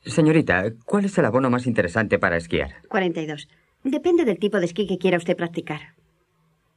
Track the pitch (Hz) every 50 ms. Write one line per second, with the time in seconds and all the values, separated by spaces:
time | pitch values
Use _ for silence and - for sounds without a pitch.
0 | _ - - 170 156 151 160 160 135 - 90 90 95 110 - - - - - 202
1 | 196 196 - 180 151 110 107 127 135 131 123 123 123 127 107 107 98 87 - 113
2 | 110 95 107 87 - 92 85 85 82 - - 78 71 69 - - - _ - 202
3 | 190 175 165 165 156 151 151 147 - - _ _ _ _ _ _ - 269 262 294
4 | 294 349 349 339 330 233 190 - 220 202 214 202 175 170 - - 208 180 190 180
5 | - 190 175 170 170 185 175 - 175 170 170 170 165 - 151 151 - - _ _
6 | _ _ _ _ _ _ _ _ _ _ _ _ _ _ _